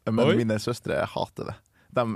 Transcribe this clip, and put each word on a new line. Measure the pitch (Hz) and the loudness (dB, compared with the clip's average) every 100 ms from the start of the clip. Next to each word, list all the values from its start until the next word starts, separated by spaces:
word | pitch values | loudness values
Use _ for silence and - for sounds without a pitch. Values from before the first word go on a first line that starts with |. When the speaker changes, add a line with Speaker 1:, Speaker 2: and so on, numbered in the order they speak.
Speaker 1:
Men | - 110 | -2 2
Speaker 2:
Oi. | 135 175 | 4 4
Speaker 1:
mine | 113 107 | 2 0
søstre | - 123 - - | -2 -6 -2 -2
hater | - - - - - | -2 -4 -6 -8 -12
det. | - _ _ _ | -12 _ _ _
De | 127 117 | -2 -2